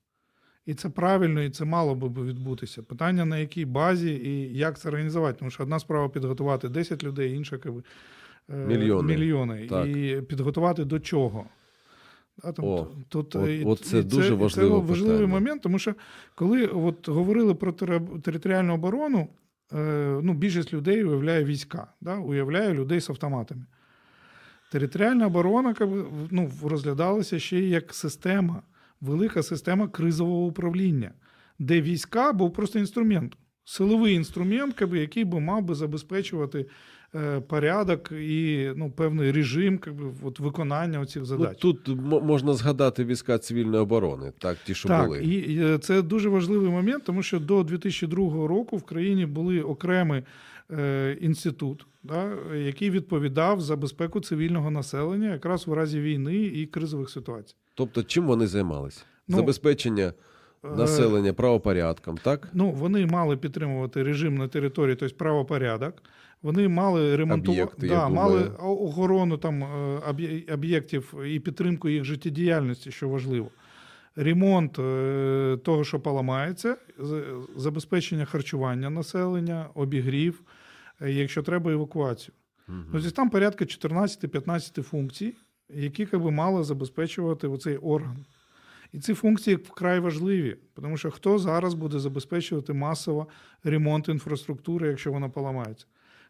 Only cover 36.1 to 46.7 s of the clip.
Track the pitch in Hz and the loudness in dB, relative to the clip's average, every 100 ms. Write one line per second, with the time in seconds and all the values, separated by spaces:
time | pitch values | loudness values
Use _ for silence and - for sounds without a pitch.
36.1 | 190 190 160 143 147 135 - - - _ | -6 -4 -4 -4 -4 -8 -10 -20 -20 _
37.1 | 160 147 139 127 151 147 196 190 160 - | -6 -4 -4 -2 0 2 2 2 0 -2
38.1 | 156 156 156 160 147 135 135 156 131 160 | -8 -2 0 2 0 -2 -4 -6 -2 0
39.1 | 156 139 147 135 147 196 190 - 147 139 | 2 2 4 2 2 2 2 -2 -10 -10
40.1 | 131 139 123 147 147 147 147 170 151 139 | -8 -10 -6 -4 -2 -2 -2 -2 -2 -4
41.1 | 147 127 135 165 - 180 135 135 131 135 | -6 -4 0 -2 2 2 2 0 -2 2
42.1 | 151 151 147 139 135 135 135 131 123 120 | 2 4 4 4 2 2 4 2 2 0
43.1 | 123 - 117 - 117 110 110 104 113 90 | -2 0 0 0 0 2 4 4 4 2
44.1 | 65 67 - 92 85 - 95 190 170 120 | -2 -8 -6 -4 -4 -4 -2 4 4 4
45.1 | 73 160 196 156 156 156 156 - 190 165 | 2 0 0 0 0 2 2 2 2 4
46.1 | 220 208 196 175 208 190 | 2 2 2 4 2 4